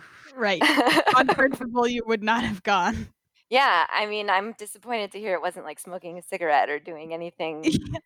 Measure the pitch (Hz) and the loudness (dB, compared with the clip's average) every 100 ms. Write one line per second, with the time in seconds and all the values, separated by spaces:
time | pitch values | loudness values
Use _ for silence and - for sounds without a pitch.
0 | - - - 262 208 180 - 285 247 320 | -16 -20 -20 -2 0 2 2 4 4 4
1 | - 254 262 - 262 262 247 240 240 240 | 4 4 4 4 2 0 -4 0 0 -2
2 | 220 226 214 233 226 196 - 196 180 220 | -2 -2 2 0 0 -4 0 2 2 -2
3 | - _ _ _ _ 247 262 175 - 175 | -8 _ _ _ _ 4 4 4 2 0
4 | 214 214 208 190 214 220 208 208 233 233 | -2 -2 0 0 0 -10 -16 -14 -6 -6
5 | 202 196 214 170 170 175 151 151 190 180 | -6 -8 -4 -2 -4 -6 -14 -14 -14 -14
6 | 170 175 - 185 170 143 104 147 151 156 | -12 -14 -10 -4 2 2 2 -4 -8 -14
7 | 160 165 170 - 160 156 220 - - 156 | -10 -10 -10 -8 -8 -4 -2 -2 -4 -12